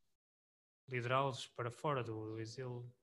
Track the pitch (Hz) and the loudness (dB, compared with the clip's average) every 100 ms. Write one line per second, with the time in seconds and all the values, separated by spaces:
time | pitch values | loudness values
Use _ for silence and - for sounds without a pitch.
0 | _ _ _ _ _ _ _ _ - 123 | _ _ _ _ _ _ _ _ -4 0
1 | 120 131 139 123 - - 120 - 156 135 | 4 4 4 0 -4 -4 -4 0 0 2
2 | 113 110 107 110 110 123 127 123 120 - | 0 -2 -4 -4 -4 -6 -6 -6 -8 -12